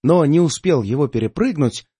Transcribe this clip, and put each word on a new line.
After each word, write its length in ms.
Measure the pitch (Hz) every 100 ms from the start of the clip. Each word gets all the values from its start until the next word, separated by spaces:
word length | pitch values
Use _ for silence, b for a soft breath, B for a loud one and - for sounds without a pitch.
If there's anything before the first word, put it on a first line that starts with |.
Но 220 | 135 175 147
не 160 | 160
успел 420 | 170 - 185 151
его 240 | 101 127 143
перепрыгнуть, 800 | 113 110 - 247 170 127 - _